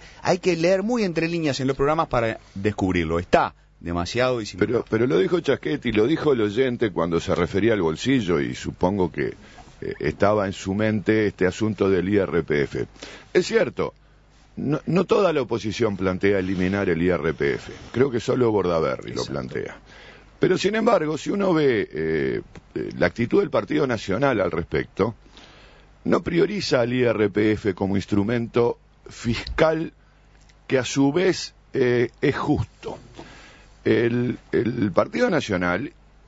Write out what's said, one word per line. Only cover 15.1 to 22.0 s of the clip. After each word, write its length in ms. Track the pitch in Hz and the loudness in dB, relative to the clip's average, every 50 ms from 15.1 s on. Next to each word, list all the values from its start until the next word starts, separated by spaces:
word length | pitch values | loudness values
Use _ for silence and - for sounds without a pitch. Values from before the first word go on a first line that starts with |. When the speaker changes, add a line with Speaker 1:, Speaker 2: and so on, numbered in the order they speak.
| 233 240 202 175 160 | 2 2 4 2 2
Speaker 2:
la 80 | 143 | 0
oposición 560 | 123 - 120 110 - 110 95 - 117 107 101 | -2 -2 -4 -4 -4 -4 -2 0 0 0 0
plantea 420 | 87 95 92 92 90 - 98 101 98 | 0 0 0 0 2 2 2 2 2
eliminar 500 | 92 95 98 90 92 92 98 101 101 92 | 0 -2 0 0 0 0 0 0 0 0
el 120 | 85 80 | 0 2
I 80 | 87 90 | 2 2
R 240 | 87 76 73 80 71 | 2 2 0 -2 -2
P 220 | - 73 71 64 | 0 0 0 -2
F. 160 | 55 - - - - - - | -2 -6 -12 -18 -18 -16 -4
Creo 180 | - 113 135 143 | -2 0 0 0
que 80 | 117 113 | 0 -2
solo 320 | - - 127 131 123 117 | -2 -2 0 0 2 2
Bordaberry 600 | 107 101 90 87 85 82 80 69 62 - 50 55 58 | 2 2 0 0 0 0 0 0 -2 -4 -8 -10 -8
lo 80 | 60 | -8
Speaker 3:
Exacto. 100 | 60 - | -8 -6
Speaker 2:
plantea. 460 | 67 71 65 64 - 58 50 50 - - - - - - - - - - - - - - | -6 -6 -6 -6 -8 -8 -8 -10 -12 -16 -20 -20 -20 -20 -20 -20 -20 -20 -20 -20 -4 0
Pero, 180 | - 170 185 | 2 2 2
sin 180 | 170 - 190 214 | 2 0 0 0
embargo, 420 | 220 214 233 226 180 156 151 156 | 0 2 2 2 2 2 0 -4
si 120 | 147 - - | -4 -4 -4
uno 240 | - 202 202 190 170 | -2 0 2 2 2
ve, 340 | 160 151 135 120 104 82 - | 4 4 4 4 2 0 -2
eh, 520 | - 73 | -4 -4